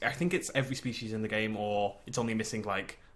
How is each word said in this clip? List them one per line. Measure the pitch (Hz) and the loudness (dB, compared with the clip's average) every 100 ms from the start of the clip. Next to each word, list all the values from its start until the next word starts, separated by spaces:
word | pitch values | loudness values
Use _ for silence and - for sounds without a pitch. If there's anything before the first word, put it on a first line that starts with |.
I | 233 | -2
think | - 175 185 | 2 2 2
it's | - | 2
every | 139 131 127 | 0 0 -2
species | 127 113 110 | -2 -4 -4
in | 110 | -2
the | 110 | 0
game, | 107 110 104 | 2 0 0
or | 104 101 101 - - | 0 2 2 -2 -4
it's | - | -2
only | 117 110 | 2 0
missing, | 107 113 | 0 -2
like, | 104 95 95 - - | 0 0 -2 -10 -20